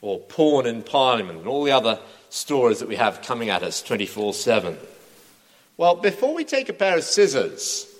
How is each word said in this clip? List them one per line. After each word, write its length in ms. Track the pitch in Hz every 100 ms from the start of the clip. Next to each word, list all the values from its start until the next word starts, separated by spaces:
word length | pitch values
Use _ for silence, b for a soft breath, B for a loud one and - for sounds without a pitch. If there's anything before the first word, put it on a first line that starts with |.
or 160 | 104 95
porn 480 | - - 156 143 123
in 160 | 117
Parliament 560 | 110 139 131 120 92 82
and 100 | 90
all 160 | 139
the 80 | 143
other 280 | 135 113 107 B B B
stories 480 | - - 143 123 107
that 80 | -
we 80 | 104
have 260 | 113 92
coming 300 | - 123 113
at 100 | 92
us 220 | 87 82
twenty-four 500 | - 110 98 - 104
seven. 420 | 98 - 110 87 80 - - - b b b b b b _
Well, 180 | 170 175
before 380 | 196 196 262
we 120 | 320 302
take 220 | 302 262
a 40 |
pair 240 | - 190 175
of 60 |
scissors 840 | - - 202 - 98 - - - - -